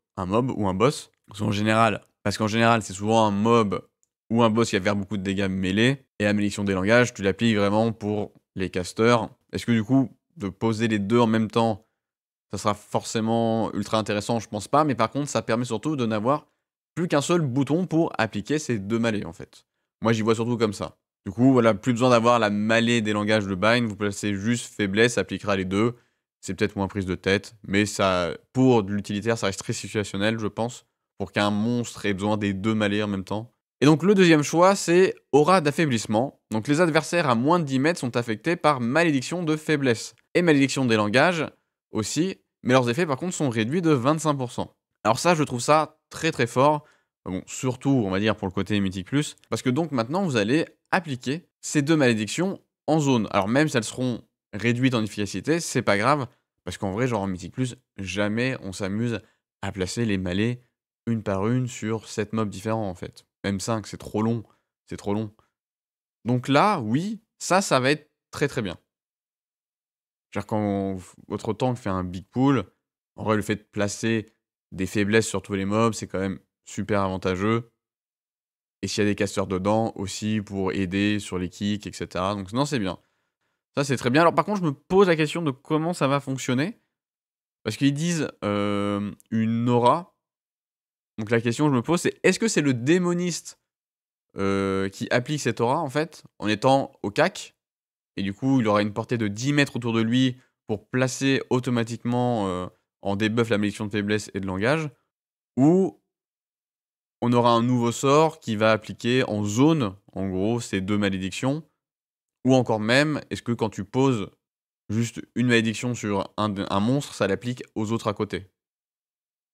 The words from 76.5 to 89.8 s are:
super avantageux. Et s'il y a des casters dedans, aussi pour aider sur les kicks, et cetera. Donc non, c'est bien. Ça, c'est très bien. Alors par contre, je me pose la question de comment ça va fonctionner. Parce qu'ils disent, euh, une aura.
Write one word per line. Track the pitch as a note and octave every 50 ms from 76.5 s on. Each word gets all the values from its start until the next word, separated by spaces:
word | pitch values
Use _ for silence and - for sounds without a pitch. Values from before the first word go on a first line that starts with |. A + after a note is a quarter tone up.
| _ _ _
super | - - - G2 - G#2+ G2+
avantageux. | G2 F#2+ F#2+ F#2 - F#2+ F#2 F2+ G2 G#2+ A2+ A#2 A#2 - _ _ _ _ _ _ _ _ _ _ _ _ _ _ _ _ _ _ _ _ _ _
Et | - F#2+
s'il | - - G#2
y |
a | G#2
des | G2+
casters | - G#2 G2 - G#2 F#2+
dedans, | F#2+ F#2+ F#2 F#2 G2+ G#2+ A2 A2+ A2 -
aussi | - G2 F#2 - - G#2+ G#2+ G#2+ G#2+
pour | G2+ G2+ G2+ G2 F#2+ F#2+
aider | - G2 G2 F2+ F#2 G2 G2+ G#2 G#2+ G#2
sur | G2 - G2 F2+
les | F2+ F2
kicks, | - - G2+ G2+ G#2 G2+ -
et | F#2 -
cetera. | - F2 - - E2+ F#2 F#2+ G#2
Donc | G2+ G2 F#2
non, | A2 B2+ C#3+
c'est | C#3+ D3+ B2+
bien. | G2+ F2+ E2+ - _ _ _ _ _ _ _ _ _ _ _ _ _ _ _ C3+
Ça, | C#3+
c'est | C#3+ - -
très | - B2+
bien. | B2 D3+
Alors | E3+ E3 D3+
par | D#3+ D#3
contre, | F#3+ G#3 G3+
je | F3
me | D#3 C3+
pose | - _ - F3+ F#3+ G3+
la | F3+ E3+
question | D3+ D#3 D3 - E3+ E3+
de | D3
comment | B2+ - _ - D#3 D3+ D#3+ E3+ F3+
ça | - D3+ C3+
va | C#3 C#3+
fonctionner. | - - C3+ B2+ - - B2+ B2 D3 F#3+ A#3 - _ _ _ _ _ _ _ _ _ _ _ _ _ _ _ _
Parce | - - G#2 -
qu'ils | C#3+ C#3 C#3+
disent, | C#3+ D#3+ F3 F3 D#3+ C3+ - - _ -
euh, | G#2 G#2 G#2 G2+ G#2 G2+ G2+ G2+ G2+ G2+ G2+ G2+ G2+ - - _ _
une | A2+ A2+ A2 A2+ A2+ A2+ A#2+ B2
aura. | B2 A#2+